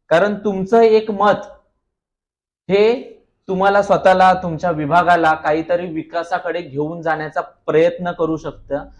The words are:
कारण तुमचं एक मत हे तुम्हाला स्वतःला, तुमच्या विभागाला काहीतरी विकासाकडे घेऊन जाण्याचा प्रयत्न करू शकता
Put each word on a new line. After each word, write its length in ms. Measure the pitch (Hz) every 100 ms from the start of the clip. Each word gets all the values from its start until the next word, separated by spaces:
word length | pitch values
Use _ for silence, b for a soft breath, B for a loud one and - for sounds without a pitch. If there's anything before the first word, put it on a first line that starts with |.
| -
कारण 240 | 160 202
तुमचं 460 | 202 214 190 190 233
एक 300 | 226 220 220
मत 360 | 196 208 190 - - _ _ _ _ _ _ _ _ _ _ -
हे 460 | 196 214 254 - - _ _ -
तुम्हाला 340 | 185 196 202
स्वतःला, 520 | 196 180 190 185 185
तुमच्या 360 | 185 180 156 180
विभागाला 640 | 156 147 170 175 170 160
काहीतरी 520 | 156 156 151 160 175 180
विकासाकडे 760 | 160 156 170 165 180 175 165
घेऊन 420 | 160 139 151 170
जाण्याचा 380 | 160 156 151 175
प्रयत्न 720 | 160 _ - 151 170 170 175
करू 240 | 170 160 156
शकता 520 | 156 - - 139 180